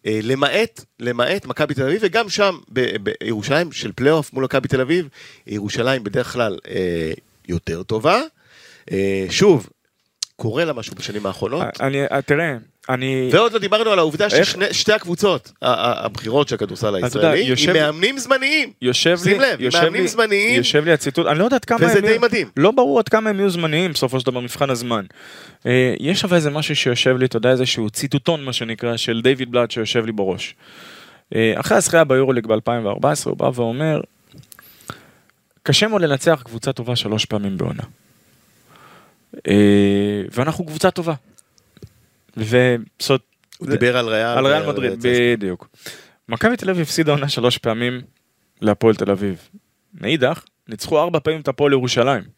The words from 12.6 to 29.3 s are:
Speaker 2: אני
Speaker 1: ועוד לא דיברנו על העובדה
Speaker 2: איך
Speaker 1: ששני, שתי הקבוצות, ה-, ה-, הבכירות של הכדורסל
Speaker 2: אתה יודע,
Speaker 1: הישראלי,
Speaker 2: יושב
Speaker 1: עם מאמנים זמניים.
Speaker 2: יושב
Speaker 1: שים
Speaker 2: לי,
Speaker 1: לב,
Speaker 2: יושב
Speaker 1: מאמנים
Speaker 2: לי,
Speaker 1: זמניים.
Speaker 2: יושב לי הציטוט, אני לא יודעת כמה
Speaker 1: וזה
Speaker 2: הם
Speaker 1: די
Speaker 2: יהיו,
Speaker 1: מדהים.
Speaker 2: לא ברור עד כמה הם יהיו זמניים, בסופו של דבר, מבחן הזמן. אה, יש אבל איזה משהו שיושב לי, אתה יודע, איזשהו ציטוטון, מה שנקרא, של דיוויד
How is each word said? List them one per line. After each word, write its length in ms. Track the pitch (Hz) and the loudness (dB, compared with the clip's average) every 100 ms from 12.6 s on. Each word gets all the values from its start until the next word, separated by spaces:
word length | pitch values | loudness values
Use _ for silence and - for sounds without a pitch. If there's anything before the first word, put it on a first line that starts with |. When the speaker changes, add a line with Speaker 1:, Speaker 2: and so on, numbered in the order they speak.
| - _ - | -14 _ -6
Speaker 2:
אני 400 | 127 131 131 127 | -4 -2 -2 2
Speaker 1:
ועוד 200 | 156 226 | 4 4
לא 60 | 214 | 0
דיברנו 320 | 190 214 220 | 0 0 2
על 80 | 190 | 2
העובדה 260 | 160 151 | 2 0
Speaker 2:
איך 220 | 208 143 196 | 2 4 2
Speaker 1:
ששני, 180 | 185 202 | 0 -2
שתי 200 | - - | -2 0
הקבוצות, 600 | 214 175 175 202 147 - _ | 0 -2 -2 0 0 -6 _
ה-, 40 | 123 | -2
ה-, 380 | 120 117 113 113 | 0 0 -2 -6
הבכירות 420 | 95 110 135 143 | -8 -2 0 0
של 60 | |
הכדורסל 340 | 113 101 101 110 | -2 -6 -4 -2
Speaker 2:
אתה 80 | 98 | -2
יודע, 100 | 123 131 165 | -2 2 2
Speaker 1:
הישראלי, 80 | 160 | 2
Speaker 2:
יושב 280 | 226 127 151 | 0 2 2
Speaker 1:
עם 60 | 160 | 4
מאמנים 420 | 151 156 202 269 | 2 0 -2 -2
זמניים. 540 | 240 269 269 311 254 - | -4 -2 0 -2 -2 -4
Speaker 2:
יושב 340 | 123 123 165 175 | -2 2 2 2
Speaker 1:
שים 220 | 185 202 | 2 2
Speaker 2:
לי, 120 | 269 | 2
Speaker 1:
לב, 80 | 143 | 0
Speaker 2:
יושב 180 | 123 170 | 0 2
Speaker 1:
מאמנים 200 | 165 190 | 2 2
Speaker 2:
לי, 60 | 180 | -2
Speaker 1:
זמניים. 460 | 226 220 202 214 247 | 0 2 2 2 2
Speaker 2:
יושב 280 | 135 147 | 2 2
לי 80 | 156 | 2
הציטוט, 340 | 156 143 147 165 | 2 2 0 0
אני 120 | 151 | 2
לא 60 | |
יודעת 200 | 220 254 | 2 0
כמה 140 | - 233 - | 0 2 4
Speaker 1:
וזה 60 | 196 | 4
Speaker 2:
הם 20 | |
Speaker 1:
די 100 | 208 | 4
Speaker 2:
יהיו, 100 | 226 | 2
Speaker 1:
מדהים. 300 | 233 226 135 - | 2 0 -4 2
Speaker 2:
לא 140 | 175 | 4
ברור 280 | 269 254 262 | 4 4 2
עד 100 | 214 | 2
כמה 220 | 220 214 | 2 2
הם 80 | 196 | 0
יהיו 120 | 196 | 0
זמניים, 420 | 175 165 151 185 | 0 0 0 0
בסופו 280 | 143 131 131 | 0 -2 0
של 60 | 127 | -2
דבר, 140 | 123 | -4
מבחן 300 | 123 - 139 | -8 -4 -2
הזמן. 340 | 120 120 113 95 - - - - _ 123 | -2 -2 -4 -4 -18 -20 -20 -20 _ 0
אה, 280 | 127 127 104 | 2 2 0
יש 240 | 139 196 | -2 -2
אבל 120 | 190 175 | 2 2
איזה 140 | 151 | 2
משהו 260 | 147 151 147 | -2 -2 0
שיושב 400 | 131 120 127 127 | 0 2 2 2
לי, 80 | 127 | 2
אתה 100 | 113 | 2
יודע, 140 | 120 | 2
איזשהו 400 | 127 127 - 107 | 2 0 -2 -4
ציטוטון, 540 | - 139 143 - 160 | -4 -2 -2 0 -2
מה 80 | 135 | -4
שנקרא, 440 | 120 113 113 120 117 | -6 -6 -4 -4 -4
של 240 | - 113 | -2 2
דיוויד 280 | 123 | 2